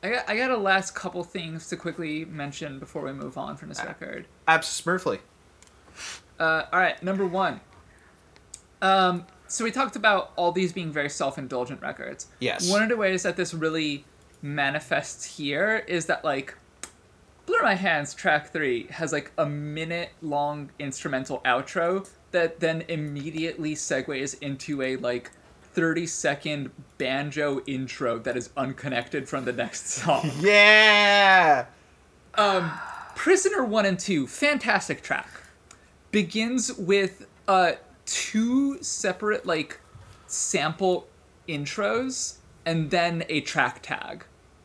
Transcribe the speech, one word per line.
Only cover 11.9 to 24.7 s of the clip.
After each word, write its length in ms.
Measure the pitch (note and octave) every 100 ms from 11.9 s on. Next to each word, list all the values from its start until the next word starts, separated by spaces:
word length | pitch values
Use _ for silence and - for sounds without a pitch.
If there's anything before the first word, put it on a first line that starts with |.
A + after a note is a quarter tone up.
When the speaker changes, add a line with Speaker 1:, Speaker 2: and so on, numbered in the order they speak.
| D2 - C#3 - -
Speaker 2:
Yes. 300 | A#2+ - F3
Speaker 1:
One 140 | G3+
of 60 | A3
the 80 | A#3
ways 260 | G3 F#3
that 140 | F#3+ F3
this 160 | F3
really 500 | E3 D#3+ D#3+ D#3 C#3+ - _ - -
manifests 960 | C#3+ D3 C#3 D3 - D3 - - - -
here 460 | C#3+ C#3+ G3+ A3 -
is 180 | F3 D#3+
that, 180 | E3 D#3+
like, 300 | C3+ - - _ _ - - _ _ - _ -
Blur 160 | A4+
My 140 | A#3+ F#3+
Hands 380 | F#3+ D#3 C#3+
track 380 | - F#3+ D3+ D3
three 360 | E3 C#3+ A#2+ -
has, 240 | - D#3+
like, 180 | D3 C3+ -
a 80 | D3+
minute-long 1200 | D3 D3 D3+ D#3+ E3+ E3+ - D#3+ C#3+ D3 D3 C#3 -
instrumental 600 | C#3+ C3 - C3 C3 C3+ C3
outro 640 | B2 C#3 F#3 E3+ F#3+ F#3+ - _
that 280 | F3+ E3 E3
then 240 | E3 D#3+ D#3+
immediately 880 | E3 D3+ C#3+ C#3+ D#3 E3 - D#3 D3+
segues 640 | - C#3 C3 C3+ C#3 -
into 400 | D3 C#3 -